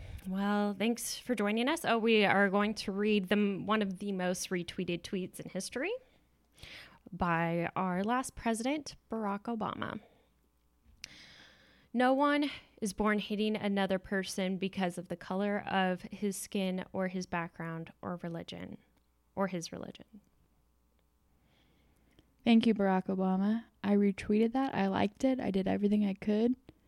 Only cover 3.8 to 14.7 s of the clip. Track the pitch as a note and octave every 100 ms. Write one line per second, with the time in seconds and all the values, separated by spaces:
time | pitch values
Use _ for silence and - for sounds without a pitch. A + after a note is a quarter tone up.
3.8 | G3 F3+ G3+ F#3+ F3+ F3+ - F3+ E3+ -
4.8 | F3 F3 - G3 F#3 - - F#3+ - B3
5.8 | E4+ B4+ _ _ _ _ _ _ - -
6.8 | - - - F3 F3+ E3 E3 E3+ E3+ -
7.8 | F#3+ F3+ G3+ B3 C4 - A#3 A3+ A#3+ D4+
8.8 | - - - A3+ G#3 G3+ A#3 A3+ - -
9.8 | - G#3+ - _ _ _ _ _ _ _
10.8 | _ _ - - - - - - _ _
11.8 | _ A#3 B3+ C4+ C#4+ D4 C#4+ - - -
12.8 | G#3+ - G#3+ G#3 - G#3 G#3+ G#3+ G3+ G3
13.8 | F#3+ F#3+ - F#3+ F#3 - F#3 F#3 G3